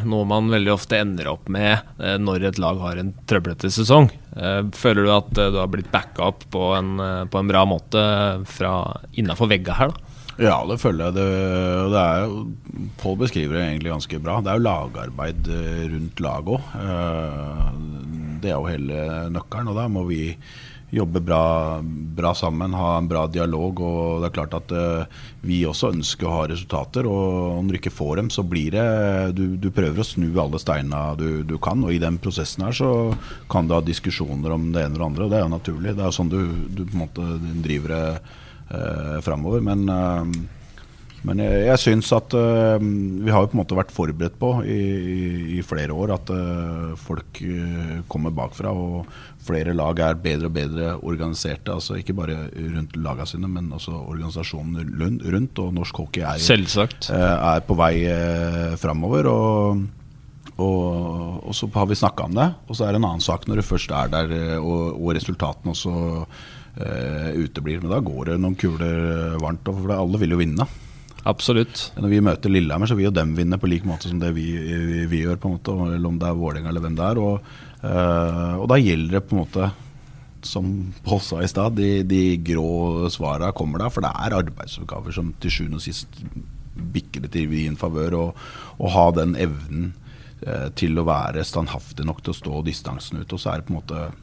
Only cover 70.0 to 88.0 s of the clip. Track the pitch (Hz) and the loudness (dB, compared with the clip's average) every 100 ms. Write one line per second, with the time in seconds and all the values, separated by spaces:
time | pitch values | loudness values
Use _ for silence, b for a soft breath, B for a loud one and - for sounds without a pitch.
70 | 90 107 85 87 82 78 135 B B B | 2 2 2 2 2 0 -2 B B B
71 | B - - 107 - 117 117 - - - | B -6 -2 0 2 4 2 -2 -10 -2
72 | 101 104 101 78 101 95 80 78 110 107 | 4 6 6 4 4 4 4 2 2 2
73 | 98 90 80 80 87 92 92 85 95 78 | 2 2 2 2 2 2 2 0 0 -4
74 | 85 87 85 80 82 85 80 85 85 85 | -2 -2 0 0 -2 -2 -2 -2 0 0
75 | 82 82 85 87 98 87 - 95 85 87 | 0 0 0 0 -2 -4 -2 -2 0 0
76 | 85 85 87 85 82 76 82 82 82 80 | 0 0 0 0 -2 -4 -4 -4 -2 0
77 | 92 117 101 101 B B B B 107 92 | 0 2 2 0 B B B B -2 2
78 | 87 85 85 85 87 90 107 135 110 80 | 4 4 2 0 -2 0 4 6 6 4
79 | 80 95 - 95 76 92 95 - B B | 2 0 2 0 0 0 0 -2 B B
80 | B B B B - 98 92 98 92 - | B B B B -8 -4 -2 -2 -4 -6
81 | - 101 - 82 92 95 107 107 101 98 | 0 0 0 -2 0 2 0 2 2 4
82 | 92 95 92 87 82 82 80 85 85 85 | 4 4 4 2 0 0 2 2 0 0
83 | 87 - 76 73 90 - 78 78 117 - | 0 -2 -2 -2 -2 -2 -2 -2 -2 -2
84 | 85 - 110 98 82 - - - 82 - | -2 -2 -2 0 -2 -4 -12 -10 -10 -8
85 | 82 90 85 - 87 - 78 76 - 78 | -6 -4 -4 -4 -2 0 -2 -4 -6 -8
86 | - - - - - - - - 85 - | -10 -12 -12 -12 -12 -12 -12 -10 -6 -6
87 | - - 71 87 78 78 78 76 87 78 | -6 -8 -6 -2 0 0 -2 -2 -2 -2